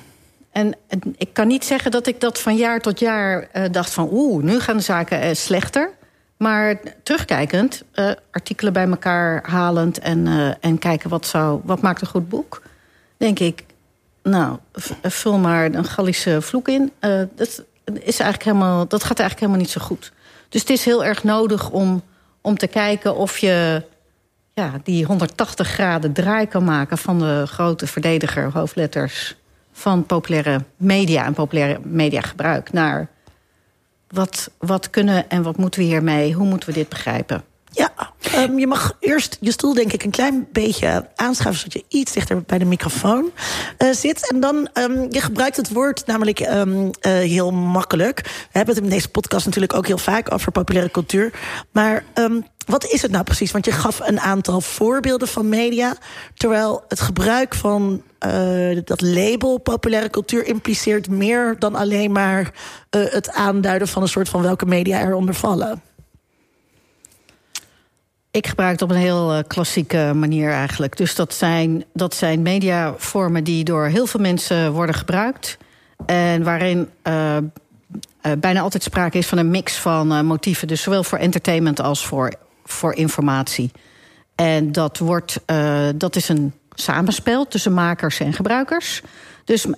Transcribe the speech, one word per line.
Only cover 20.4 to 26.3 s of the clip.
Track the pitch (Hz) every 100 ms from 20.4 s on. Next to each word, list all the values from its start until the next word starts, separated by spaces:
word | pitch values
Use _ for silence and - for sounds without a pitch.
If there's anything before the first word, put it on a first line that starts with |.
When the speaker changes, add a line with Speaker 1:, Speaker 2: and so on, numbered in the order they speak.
| _
Speaker 1:
Dus | 226
het | -
is | 262 247
heel | 233 202
erg | 208
nodig | 214 214 220 208 -
om, | 185 190 185 - _ _ _
om | 208 208
te | 185
kijken | 214 208 208 202 -
of | 196 -
je, | 196 175 165 160 156 _ _ _ _ _ _
ja, | - 165 139
die | 170 175 156
honderdtachtig | 190 175 - - - -
graden | - 185 165 156
draai | 143 180